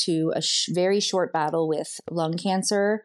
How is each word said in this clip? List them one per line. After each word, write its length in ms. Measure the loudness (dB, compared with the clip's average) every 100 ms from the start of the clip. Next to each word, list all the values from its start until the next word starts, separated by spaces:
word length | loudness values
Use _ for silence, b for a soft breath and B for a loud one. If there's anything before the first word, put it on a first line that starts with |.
| -2
to 280 | 0 0 0
a 60 |
sh-, 280 | -2 -2 0
very 260 | 2 2 2
short 320 | 2 0 0
battle 360 | 0 0 0 0
with 320 | 0 -4 -10 -8
lung 240 | -2 -2
cancer. 680 | 0 0 0 2 2 2 0